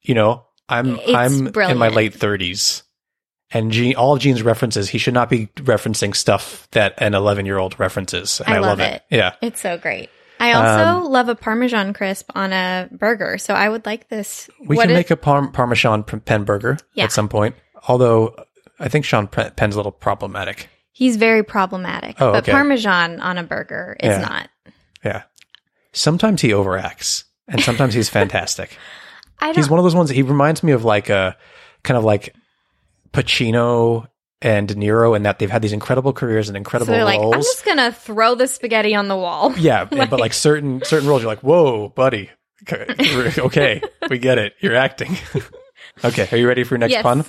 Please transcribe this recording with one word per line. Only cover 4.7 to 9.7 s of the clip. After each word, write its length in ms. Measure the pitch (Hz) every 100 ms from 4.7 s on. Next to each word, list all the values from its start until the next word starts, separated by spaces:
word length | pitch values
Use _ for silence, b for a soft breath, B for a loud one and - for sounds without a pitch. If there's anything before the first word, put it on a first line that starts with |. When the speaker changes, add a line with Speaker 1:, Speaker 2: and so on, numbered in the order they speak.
| 110 98
Speaker 1:
he 80 | 120
should 140 | -
not 160 | 123 120
be 200 | 127 107 -
referencing 580 | 135 110 - 107 101
stuff 540 | 101 - 101 - - -
that 240 | - 101 -
an 160 | 110
eleven-year-old 680 | 101 104 101 98 98 92 -
references. 600 | 95 - 95 90 98 -
And 140 | -
Speaker 2:
I 40 | 98
Speaker 1:
I 20 |
Speaker 2:
love 180 | 98 101
Speaker 1:
love 20 | -
it. 140 | - _
Speaker 2:
it. 60 | 127
Speaker 1:
Yeah. 160 | 92 -
Speaker 2:
It's 160 | 233 -
so 160 | 202